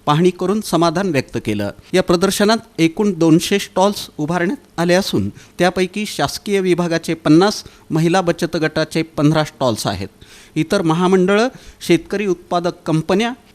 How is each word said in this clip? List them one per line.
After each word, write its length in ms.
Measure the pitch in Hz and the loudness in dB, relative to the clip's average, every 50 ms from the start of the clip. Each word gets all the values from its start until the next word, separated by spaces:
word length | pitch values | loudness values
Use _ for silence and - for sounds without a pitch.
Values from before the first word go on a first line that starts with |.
| - | -2
पाहणी 240 | 147 147 156 180 180 | 0 0 2 2 2
करून 320 | 180 - 185 180 208 220 | 2 0 -2 -2 -2 -2
समाधान 480 | 208 - - 165 170 170 156 180 196 190 | -2 -2 0 2 2 2 0 0 -2 -2
व्यक्त 280 | 151 131 120 - - 123 101 | -2 -2 -4 -4 -8 -8 -4
केलं. 260 | 117 107 104 101 101 - - - - - | -4 -4 -4 -4 -6 -8 -12 -12 -2 0
या 100 | 185 180 | 0 2
प्रदर्शनात 540 | - 170 175 185 196 190 - 208 208 226 220 - - - - | 2 0 2 2 0 0 0 2 2 0 0 -4 -10 -4 0
एकूण 340 | 165 165 160 - 214 208 175 160 | 0 0 0 0 -2 -2 0 2
दोनशे 420 | 165 165 156 175 - - 202 202 | 4 4 4 4 2 0 -2 -2
स्टॉल्स 500 | - - - 190 185 208 202 - - - - - | -4 -4 -2 0 0 0 0 -4 -12 -14 -8 -8
उभारण्यात 640 | 151 147 175 180 170 - 285 - - _ - - | -6 -4 -2 -2 -2 -2 -4 -6 -10 _ -6 -2
आले 140 | 170 175 175 | 0 2 2
असून 360 | 185 196 - - 120 95 104 | 2 2 0 -2 -2 -2 -4
त्यापैकी 760 | - - - - _ - 170 185 180 190 185 180 - 208 214 | -8 -12 -20 -14 _ 0 0 0 2 0 -4 -4 -4 -8 -8
शासकीय 540 | 196 - - 151 - - - - 208 202 196 | -8 -4 -4 -4 -4 -4 -8 -6 -2 -2 0
विभागाचे 540 | 185 185 170 165 175 170 165 165 165 - 165 | 2 2 0 0 0 -2 -2 -4 -4 -4 -8
पन्नास, 500 | 160 - 151 151 165 190 214 208 - - - - - - - | -4 2 4 6 6 6 4 0 -4 -10 -16 -20 -20 -10 -4
महिला 300 | 147 156 160 170 170 190 | -2 0 0 2 2 2
बचत 340 | 185 170 156 - 175 156 - | 2 0 -2 -2 -2 -4 -4
गटाचे 460 | 170 156 156 - 160 156 156 - 165 | -2 -4 -2 -2 -2 -4 -2 -2 -6
पंधरा 420 | 160 160 - 156 147 147 156 156 151 | -6 -4 -4 0 2 2 2 2 -2
स्टॉल्स 440 | - - - 139 123 110 - - 113 | -4 -4 -2 -2 -2 -2 -2 -4 -4
आहेत. 200 | 98 90 98 - _ _ - - - - - - - | -4 -6 -8 -12 _ _ -20 -20 -20 -20 -20 -10 -4
इतर 260 | 156 156 - - 202 | -4 -2 0 0 0
महामंडळं, 680 | 175 160 156 170 185 180 190 190 180 185 202 208 233 262 - - - - - - - - | 2 0 0 2 2 2 4 4 4 4 2 2 0 0 -4 -8 -20 -20 -20 -10 0 0
शेतकरी 400 | 170 165 - - 202 196 214 196 | 0 0 0 -4 -6 -4 -2 -2
उत्पादक 440 | 175 175 - - 185 175 170 175 165 - - | -4 -4 -4 -4 -4 -2 -2 -2 -6 -6 -4
कंपन्या, 480 | - 160 156 156 - 185 190 233 233 262 - _ _ | -2 -2 -2 0 0 0 0 0 -2 -6 -10 _ _